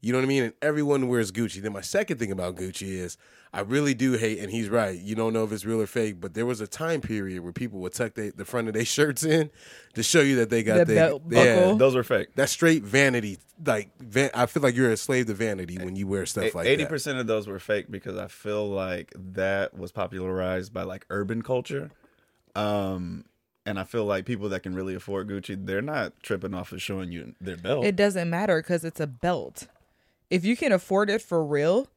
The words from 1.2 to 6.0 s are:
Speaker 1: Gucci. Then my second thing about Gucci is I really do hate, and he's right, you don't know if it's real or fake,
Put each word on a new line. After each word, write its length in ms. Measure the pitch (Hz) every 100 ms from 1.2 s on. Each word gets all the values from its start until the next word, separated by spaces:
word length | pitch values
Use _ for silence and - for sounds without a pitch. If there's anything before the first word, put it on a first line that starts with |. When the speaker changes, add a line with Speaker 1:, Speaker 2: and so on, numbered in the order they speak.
| 107
Speaker 1:
Gucci. 280 | 92 113 92
Then 100 | 104
my 80 | 101
second 380 | 95 196 214 139
thing 120 | 113
about 240 | 95 90
Gucci 320 | - 92 92 98 92
is 180 | 90 - _ _ _
I 100 | -
really 320 | 101 131 147
do 180 | 123 131
hate, 260 | 120 110 107
and 100 | 98
he's 200 | 113 107
right, 280 | 113 104 92
you 200 | 98 110
don't 160 | 113
know 100 | 113
if 80 | 110
it's 140 | 107
real 160 | 98 113
or 80 | 107
fake, 320 | -